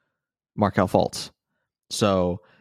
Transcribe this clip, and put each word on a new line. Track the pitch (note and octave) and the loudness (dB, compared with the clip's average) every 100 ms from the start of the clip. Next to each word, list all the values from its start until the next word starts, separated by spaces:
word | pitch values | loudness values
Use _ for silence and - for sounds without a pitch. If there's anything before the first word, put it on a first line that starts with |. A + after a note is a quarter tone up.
| _ _ _ _ _ - | _ _ _ _ _ -2
Markelle | G#2 G2+ F#2 | 0 2 2
Fultz. | G2+ - - - _ _ _ _ _ _ | 2 0 -4 -12 _ _ _ _ _ _
So, | - G#2+ F#2+ F2+ F2 _ _ | -2 0 2 0 -4 _ _